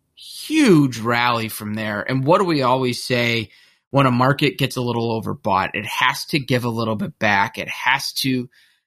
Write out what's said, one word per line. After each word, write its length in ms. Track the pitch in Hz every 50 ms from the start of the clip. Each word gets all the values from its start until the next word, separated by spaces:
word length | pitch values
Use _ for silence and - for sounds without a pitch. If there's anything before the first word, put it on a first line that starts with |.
| _ _ _
huge 800 | - - - - - - - 302 320 294 233 175 151 143 131 117 113
rally 500 | 107 117 120 120 120 123 120 113 113 107
from 240 | - - 107 104
there. 300 | 107 110 110 107 104 104
And 240 | - - 131 135 131
what 140 | 139 180 202
do 40 | 202
we 160 | 175 160 143
always 420 | 131 123 127 131 131 127 120 -
say 460 | - - 127 120 120 117 117 117 107 - _ _ _ _ _ _ _ -
when 160 | - 139 139
a 60 | 127
market 480 | 120 120 127 135 139 - 151 135 - -
gets 180 | 139 123 -
a 60 | 131
little 360 | 123 120 117 117 117 117 110 113
overbought? 520 | 95 101 101 - - 107 95 92 92 -
It 140 | - 101 104
has 400 | 104 - - 131 127 139 - -
to 120 | - - 151
give 280 | 123 - 131 120 117
a 20 | 120
little 280 | 113 113 113 110 110
bit 220 | 104 104 90 - -
back. 380 | 113 107 101 98 101 113 -
It 140 | 101 90 -
has 420 | - - - 123 131 139 - - -
to 340 | - - 135 131 127 120 - _ _ _ _ _ _ _